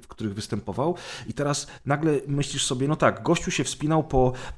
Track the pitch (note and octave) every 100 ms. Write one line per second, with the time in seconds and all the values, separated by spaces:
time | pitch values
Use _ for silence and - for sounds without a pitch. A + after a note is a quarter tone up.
0 | - - A2 G2 - G#2 G2+ G2 D#3 E3+
1 | - - - B2+ C#3+ C#3+ - - B2+ D3
2 | D#3+ C#3+ - C#3+ C#3+ C#3 - B2+ C#3 D#3
3 | C#3 A#2+ A2+ E3+ F3+ - B2+ - D3+ D#3+
4 | D3+ C3 B2+ B2+ -